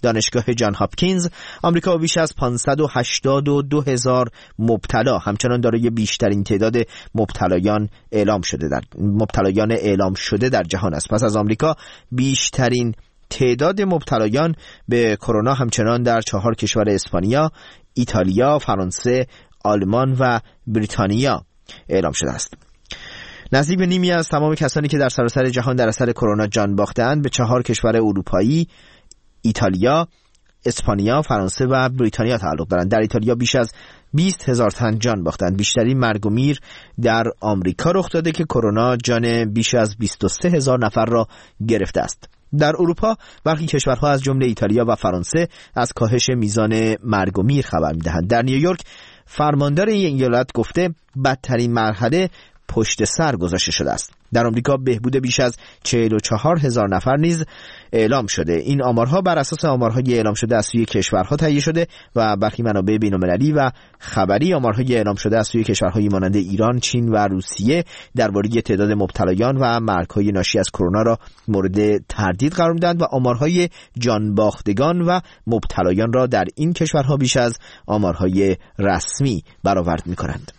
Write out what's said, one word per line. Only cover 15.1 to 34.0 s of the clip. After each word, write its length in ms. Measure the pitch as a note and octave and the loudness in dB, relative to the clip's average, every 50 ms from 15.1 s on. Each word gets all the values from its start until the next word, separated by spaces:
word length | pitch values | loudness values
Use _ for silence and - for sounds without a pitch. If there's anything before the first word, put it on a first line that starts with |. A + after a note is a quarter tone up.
| G#2+ G2 | 2 0
کرونا 320 | - - A#2 G#2+ G#2+ A#2+ C3+ | -2 0 0 2 2 2 0
همچنان 500 | B2+ C3+ A#2 A2 - A2+ A2 A#2 B2 B2 | 0 0 -2 0 0 0 2 2 2 2
در 180 | B2 A#2+ A2+ | 2 2 0
چهار 340 | A2 - - G2+ F#2 A#2+ A2+ | 0 -2 -4 -2 0 0 0
کشور 340 | - - A2 - A#2 G#2+ G#2 | 0 -2 -2 0 0 2 2
اسپانیا، 600 | G2+ F#2+ - - - F#2 F2 G2+ A#2 C#3 D#3 D#3+ - - - - - - - _ _ | 2 0 -2 -2 -4 -2 0 2 2 2 0 0 -2 -8 -20 -20 -20 -20 -20 _ _
ایتالیا، 680 | - B2 - - A2 F#2 F#2 F#2 G#2 B2 C#3 D3 D3+ | -4 -4 0 2 0 2 2 2 2 4 4 2 2
فرانسه، 680 | - - A2 G2 F#2 F2+ F#2 - - B2 B2 B2+ B2+ - - - - _ - _ _ | 0 -2 -2 -2 -2 -4 -6 -4 -2 0 0 0 0 -4 -8 -20 -20 _ -20 _ _
آلمان 520 | G2+ G#2 G#2 G2 F#2 G#2+ A#2+ C3 C3 C3 B2+ | 0 2 2 2 2 2 2 2 0 0 2
و 200 | C3+ B2+ A#2+ A2+ - - _ _ - - | 2 2 0 0 -4 -8 _ _ -8 -2
بریتانیا 760 | G#2+ A2+ G#2+ G#2 - - A2 G2 G2+ A2 C3 C#3 A#2 D2+ - _ _ _ _ _ - - - - | -2 -2 -2 -2 -2 0 0 2 2 2 2 0 0 -2 -6 _ _ _ _ _ -20 -20 -10 -2
اعلام 220 | D2+ F#2+ F2 D#2 | -2 0 0 0
شده 200 | C#2 - - C2+ | -2 -2 -4 -4
است. 220 | B1 - - - - - - _ - _ _ - - - - - - - - - - - - - | -6 -6 -10 -12 -14 -20 -20 _ -20 _ _ -18 -18 -16 -16 -18 -18 -18 -20 -20 -20 -20 -8 0
نزدیک 280 | - C3+ C#3+ D3 F3+ F#3 | 0 0 2 2 0 0
به 60 | F#3 | 2
نیمی 260 | F3 F3+ F#3 F3+ F3+ | 0 2 2 2 2
از 160 | F3+ E3+ D#3+ - | 2 0 0 0
تمام 280 | - D3 D3 D#3 D#3 | 0 0 2 0 0
کسانی 320 | D3 D#3+ D3 - D#3+ D3 D3 | 0 -2 -2 -2 -2 -2 0
که 100 | D#3 D3 | 0 0
در 120 | C#3 B2+ | 0 0
سراسر 400 | A#2 - B2 A#2 - C#3+ C3 C3 | 0 0 -2 0 0 0 0 0
جهان 260 | A#2+ B2+ A#2 C3+ B2+ | 0 0 -2 0 0
در 120 | B2+ B2 A2 | 2 0 0
اثر 240 | G#2+ - C3 A#2+ | 0 0 0 0
کرونا 360 | A#2 - - A2 G#2 G#2 G#2+ G#2 | 0 2 2 0 2 2 0 0
جان 280 | G2+ A2+ G#2 G2+ G2+ | 0 0 0 0 0
باخته‌اند، 480 | G2 G2+ G2 - - A#2 A#2+ C#3+ D3+ C#3+ | 0 -2 -2 0 -2 0 0 2 0 0
به 60 | C3+ | -2
چهار 340 | - - A#2+ A2+ B2 B2+ A#2+ | 0 0 0 2 2 0 2
کشور 320 | - A#2+ - - A#2 A2 | 0 -2 0 2 2 2
اروپایی، 720 | A#2 A2 G#2+ G2+ F#2+ F2+ - - F2+ G2 A2+ D3 E3 E3+ - - - - - - - _ - - _ _ _ _ _ | 4 2 2 2 0 -2 0 0 2 2 2 2 2 0 -2 -6 -20 -20 -20 -20 -20 _ -20 -20 _ _ _ _ _
ایتالیا، 680 | _ A2+ G#2+ - - G2 F#2+ F#2 F#2+ B2 C#3 D#3+ E3+ - _ _ _ _ _ _ _ _ _ _ _ | _ -2 0 2 0 0 0 2 2 2 2 2 0 -2 _ _ _ _ _ _ _ _ _ _ _
اسپانیا، 560 | B2+ A#2 - - - A2 G2+ G2 G#2+ A#2+ D3 | -4 -4 -2 -2 -2 0 0 0 2 2 0
فرانسه 440 | D#3 - C3+ G#2+ G2 F#2 - - C3+ | 0 0 -2 -2 -2 -2 -2 -2 0
و 240 | B2+ C3+ C3 B2+ B2+ | 0 2 2 0 0
بریتانیا 480 | B2+ C3 B2 A2 - - A#2 A2+ B2+ A2+ | 0 0 0 0 0 0 0 0 0 0
تعلق 300 | G#2+ E2 D2+ D2+ E2 G2 | -2 -2 -2 -4 -4 -2
دارند. 240 | F#2+ F2+ F2+ F#2+ | -2 0 0 2
در 80 | G#2 A2 | 2 2
ایتالیا 360 | A2 G#2 - B2 G#2+ A2+ B2 | 0 2 0 0 0 0 0
بیش 200 | A#2 B2 A#2 - | 0 0 0 0
از 160 | C3+ A#2+ A2 - - - - - - | 0 0 -2 -4 -14 -20 -20 -20 -20